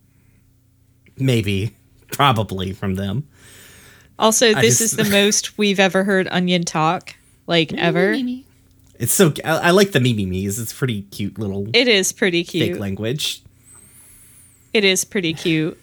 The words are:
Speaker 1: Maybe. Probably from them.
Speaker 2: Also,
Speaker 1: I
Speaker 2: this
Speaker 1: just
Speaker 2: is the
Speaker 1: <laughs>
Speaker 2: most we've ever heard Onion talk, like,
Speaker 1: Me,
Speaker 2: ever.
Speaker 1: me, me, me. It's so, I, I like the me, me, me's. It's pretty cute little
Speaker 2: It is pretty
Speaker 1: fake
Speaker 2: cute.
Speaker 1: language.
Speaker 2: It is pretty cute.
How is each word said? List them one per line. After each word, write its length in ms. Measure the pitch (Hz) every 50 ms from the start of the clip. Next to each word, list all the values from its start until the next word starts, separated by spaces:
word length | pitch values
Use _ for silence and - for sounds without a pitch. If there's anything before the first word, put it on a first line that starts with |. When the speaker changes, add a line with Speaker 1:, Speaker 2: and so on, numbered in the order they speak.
| _ _ _ _ _ _ _ _ _ _ _ _ _ _ _ _ _ _ _ _ _ _ _
Speaker 1:
Maybe. 580 | - 131 135 123 113 101 101 101 95 101 117 - _ _ _ _ _ _ _ -
Probably 580 | - 143 139 120 113 107 - - 95 92 95
from 240 | 98 - - 98 95
them. 320 | 92 98 98 101 - 147 - _ _ - - - - - - - - - - - - _ _ _
Speaker 2:
Also, 340 | - - 220 220 - 262 226 214
Speaker 1:
I 60 | -
Speaker 2:
this 180 | - 220 - -
Speaker 1:
just 20 |
Speaker 2:
is 140 | 226 220 -
the 80 | - 220
Speaker 1:
<laughs> 80 | 208
Speaker 2:
most 460 | 202 202 202 208 208 - - - -
we've 240 | - 214 208 190 196
ever 240 | 196 190 - 190 190
heard 240 | 208 196 185 185 -
Onion 320 | - 180 180 180 180 175 175
talk, 500 | - - 165 156 160 143 - - - - _ _ _ _ _ _
like, 280 | - 170 170 165 - -
Speaker 1:
Me, 40 | -
Speaker 2:
ever. 320 | - 170 160 175 185 202 220
Speaker 1:
me, 100 | 269 247
me, 0 |
me. 220 | 247 247 254 - _ _ _ _ _ _ _ _ _ _
It's 140 | _ 120 117
so, 220 | - - 196 156 143 - -
I, 60 | 147 160
I 120 | - - 175
like 200 | 175 202 214 196
the 80 | - 143
me, 140 | 123 127 113
me, 120 | 104 98
me's. 320 | 92 92 92 98 101 98
It's 140 | 117 113 -
pretty 300 | - - 143 127 110 101
cute 360 | 98 - - - 104 98 -
little 300 | - 110 98 95 101 101 104 117
Speaker 2:
It 160 | 233 254 247
is 240 | 220 196 190 - -
pretty 300 | - 226 190 170 170 170
Speaker 1:
fake 60 | -
Speaker 2:
cute. 280 | - 170 - 170 175 -
Speaker 1:
language. 640 | 98 98 98 98 107 113 135 156 - - - - _ - _ _ _ _ - - _ _ _ - - - - - - - - - - _ _ _ _ _
Speaker 2:
It 140 | - 220 202
is 180 | 196 185 180 -
pretty 300 | - - 214 175 165 160
cute. 440 | - - 180 160 160 156 147 - -